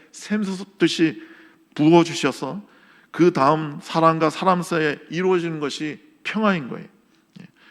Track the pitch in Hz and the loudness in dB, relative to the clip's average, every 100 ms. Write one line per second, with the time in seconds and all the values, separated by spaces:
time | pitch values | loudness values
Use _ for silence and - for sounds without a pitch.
0 | _ - - 214 196 185 - - 165 - | _ -20 -6 -4 -4 -8 -12 0 0 2
1 | 160 - - - - _ _ - 151 170 | 0 -2 -14 -20 -20 _ _ 0 6 6
2 | 165 147 143 - 135 185 202 _ _ _ | 4 0 -4 -4 -8 -10 -14 _ _ _
3 | _ - 175 151 135 156 156 143 - 165 | _ 0 2 4 2 2 -2 -10 -8 0
4 | 165 160 160 - 185 180 165 165 156 139 | 2 4 0 0 0 0 0 -2 -2 -4
5 | - 160 185 185 170 160 147 - 156 123 | -8 -4 0 0 -2 -6 -6 -6 -8 -10
6 | _ _ - 214 214 185 127 87 - _ | _ _ -8 -2 0 0 -4 -12 -14 _
7 | _ _ _ - - _ _ | _ _ _ -20 -20 _ _